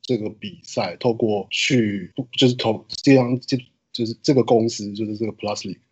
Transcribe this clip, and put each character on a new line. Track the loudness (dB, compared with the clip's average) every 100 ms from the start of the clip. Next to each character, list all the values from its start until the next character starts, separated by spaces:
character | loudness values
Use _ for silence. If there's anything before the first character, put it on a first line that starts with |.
这 | -4 -4
个 | -4
比 | -10 -14 -16
赛， | -10 -6 -6 -2
透 | -2
过 | 0 0 0 -4
去， | -4 0 2 2 -2 -8 -10 -8 2
就 | 2
是 |
投， | 2 -2 -4 -6
这 | -4 4
样， | 6 4 -2
就-， | -2 -6 -6 _ _
就 | -6 -6
是 | -2
这 | 2
个 | 4
公 | 6 4 2
司， | -2 -8
就 | -6
是 | -6 -6
这 | -6
个 |
Plus | -6 -6 -6
League， | -8 -12 _